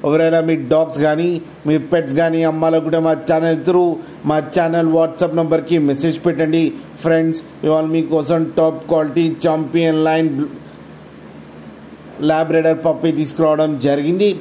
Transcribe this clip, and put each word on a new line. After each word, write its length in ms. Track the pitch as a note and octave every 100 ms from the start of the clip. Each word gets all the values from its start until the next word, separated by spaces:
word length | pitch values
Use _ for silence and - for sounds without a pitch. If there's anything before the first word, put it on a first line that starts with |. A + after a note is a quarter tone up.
| D3
ఎవరైనా 320 | D#3+ E3 E3 D#3+
మీ 60 | D#3 B2+
డాగ్స్ 260 | D#3 D#3+ D3 D3+
కానీ 220 | D3+ F3 E3+ - - D3+
మీ 80 | D#3 C#3
పెట్స్ 240 | F3 C#3+ C#3
కానీ 220 | E3 E3 D#3+
అమ్మాలనుకుంటే 500 | D#3+ D#3+ D#3+ D#3 E3 E3
మా 60 | D#3 -
ఛానల్ 280 | D#3+ E3 D#3+ D3+
through 220 | F3+ F3 D#3+ - - D3
మా 60 | D3+ C#3+ F3+
ఛానల్ 340 | E3 E3 E3 D#3+
WhatsApp 360 | D#3+ - F3 E3
నంబర్కి 400 | D#3+ D#3+ - E3+ D3
మెసేజ్ 300 | C#3 D#3+ D#3+ F3
పెట్టండి. 360 | C#3+ D#3+ E3 D#3+ - - -
ఫ్రెండ్స్, 380 | E3 E3 D#3+ D#3+ - - D3+
ఇవాళ 200 | D#3 D#3 E3
మీకోసం 500 | D#3 D#3+ C#3 E3 D#3+ -
టాప్ 200 | D#3+ D#3 -
క్వాలిటీ 320 | D#3+ D3+ C3+ E3 - E3
ఛాంపియన్ 520 | D#3 D3 E3 E3 D#3 D#3
లైన్ 240 | D#3+ D#3+ C#3 D3+ - - - - - - - - - - - - - - - - - D3+
ల్యాబ్రేడర్ 500 | D#3 D#3+ D#3+ D#3+ D#3+ E3+
పప్పీ 240 | D3+ E3 D3
తీసుకురావడం 540 | D3 D3 D#3+ D3+ D#3 C#3+ C3+
జరిగింది. 420 | C#3 C#3+ F3+ G#3 E3+